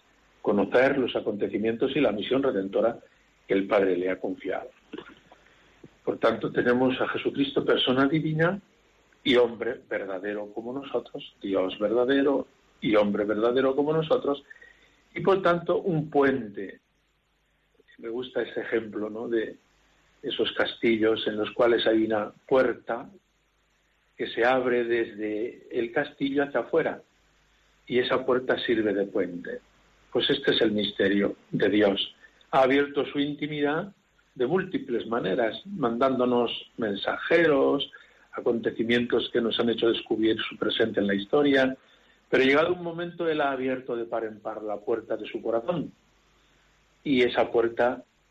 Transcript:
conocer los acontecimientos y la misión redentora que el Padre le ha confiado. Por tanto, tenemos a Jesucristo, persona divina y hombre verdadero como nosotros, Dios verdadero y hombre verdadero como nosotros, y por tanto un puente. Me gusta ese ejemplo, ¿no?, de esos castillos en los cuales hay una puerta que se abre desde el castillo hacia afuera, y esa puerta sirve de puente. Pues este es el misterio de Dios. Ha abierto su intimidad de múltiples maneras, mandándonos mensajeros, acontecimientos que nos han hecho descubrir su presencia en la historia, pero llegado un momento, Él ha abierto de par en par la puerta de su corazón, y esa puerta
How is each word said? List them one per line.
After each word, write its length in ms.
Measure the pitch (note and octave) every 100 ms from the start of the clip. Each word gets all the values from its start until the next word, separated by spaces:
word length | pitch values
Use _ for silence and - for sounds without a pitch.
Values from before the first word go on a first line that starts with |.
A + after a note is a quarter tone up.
| _ _ _ _
conocer 560 | - G2+ G2+ B2 C3+ C#3
los 180 | A#2+ A#2+
acontecimientos 800 | - G2+ G#2 G2+ A2 A2+ C3 D3+
y 60 |
la 100 | B2+
misión 320 | G#2 G2+ C3
redentora 560 | C3+ G2+ G2 G#2+ A2 - - _ _ _ -
que 60 |
el 120 | G2 G2
Padre 280 | G#2 F#2+ F2+
le 160 | F#2
ha 80 | F#2
confiado. 500 | G#2 F#2 F#2 - - - _ - - - _ - _ _ _ _ - _
Por 160 | - -
tanto, 320 | - A2 F#2
tenemos 480 | - A#2+ B2 C3 B2+
a 80 | A2
Jesucristo, 560 | A2+ - - C#3 -
persona 420 | - A#2+ - B2+ C#3
divina 540 | D#3+ D#3 D#3 E3 G3+ - _ _ _ _ _
y 140 | - B2
hombre 420 | A#2+ A2 A2+ - -
verdadero 600 | G#2+ G2 F#2+ G2+ G#2 G#2
como 200 | A2 A2+
nosotros, 640 | C3+ C3+ A#2+ - F#2+ - _
Dios 380 | G2+ F#2+ F#2 F#2
verdadero 680 | G#2 A#2 B2 C#3 C#3+ C#3 - _ _ _
y 140 | D#3+ G#2+
hombre 280 | G#2 G#2
verdadero 520 | G#2 G#2 A#2 B2+ C3 C3+
como 180 | D3
nosotros, 500 | D#3+ D#3+ D#3+ C#3 C#3+ - - - _ _ _ _ F3
y 60 |
por 200 | E3 F#3+
tanto 360 | F3+ E3+ E3+ F3
un 320 | G3+ D#3+ D3
puente. 720 | C#3+ C#3 C3 A2 F#2+ F#2+ - _ _ _ _ _ _ _ _ _ _ _ -
Me 120 | A#2
gusta 320 | A#2 B2+ B2
ese 180 | A2+ -
ejemplo, 500 | G#2+ A#2 A2 G2+ G#2+
¿no?, 200 | G#2+ A#2+
de 260 | A2+ G#2+ - _ _ _ _ _ _
esos 300 | C#3+ - G#2+
castillos 720 | - - - A#2+ A2+ A2 A2 -
en 100 | G#2+
los 140 | G#2+
cuales 340 | - A#2+ A2+ A2+
hay 180 | A2
una 280 | A2 A2 G#2 - -
puerta 600 | C3 B2+ G#2 - A#2 C#3 - _ _ _ _ _ _ _ _ _ -
que 100 | A2+
se 160 | -
abre 400 | A#2+ C3 B2+ A#2+
desde 840 | A#2 A#2 G#2+ G#2 G#2+ G#2+ A#2+ - -
el 200 | B2+ A#2
castillo 520 | - C#3+ - C#3 C#3
hacia 180 | C#3 B2
afuera, 400 | A#2 A#2+ A2+ - - _ _ _ _ _ _ _ -
y 140 | B2
esa 260 | B2 B2+ -
puerta 320 | B2+ B2+ - -
sirve 260 | A2 G#2+
de 120 | G2 G2
puente. 540 | A2 F2+ F2 - - _ _ _ _ _
Pues 180 | B2 A2+
este 200 | C#3 -
es 100 | B2+
el 100 | A#2
misterio 640 | G#2 G2+ - G2 G2+ G2 - -
de 180 | E2 G#2
Dios. 460 | G#2 G#2 G2 - - - _ -
Ha 120 | C#3
abierto 420 | C3 C#3 C#3+ C#3+ C3
su 140 | D3
intimidad 760 | C#3+ D3 D3 D3+ C#3+ D3+ G3+ - _ _ _
de 140 | - B2
múltiples 580 | F#3 - - - A2+ G#2
maneras, 560 | A2+ E3 F3+ A2+ G#2 -
mandándonos 880 | F#3+ B2 A#2 C3+ B2+ B2+ B2 A#2 - - -
mensajeros, 1120 | A2+ G2 - - - E3+ E3 C#3 C3+ C#3 - - - _ _
acontecimientos 1000 | - A2+ A#2 A2+ - A2+ A#2+ A#2+ B2 -
que 100 | B2
nos 180 | A2+ G#2+
han 100 | A#2+
hecho 200 | A2 A#2
descubrir 480 | G#2+ - G#2+ A2 A2 -
su 80 | -
presencia 440 | - - A2 G2+
en 60 | G2+
la 80 | G2+
historia, 640 | G2 D3 C#3+ C3+ C3 B2+ _ _ _ _ -
pero 140 | B2
llegado 300 | C3 C#3 E3+
un 80 | F3+
momento, 480 | E3+ E3 F3 - E3+
Él 120 | D3+
ha 100 | C#3+
abierto 440 | C3 C3 B2+ - A#2+
de 100 | A#2
par 180 | A#2+
en 160 | A2 G#2+
par 240 | A2 G#2+
la 140 | G#2+ G#2
puerta 400 | - A2+ - A2
de 100 | G#2
su 120 | A2
corazón, 500 | G#2 A#2 A#2 F3 F3+ - _ _ _ _ _ _ _ _ _ _
y 180 | - B2+
esa 300 | B2 - A2+
puerta 520 | A#2+ A#2 A#2 A#2+ C3 - _ _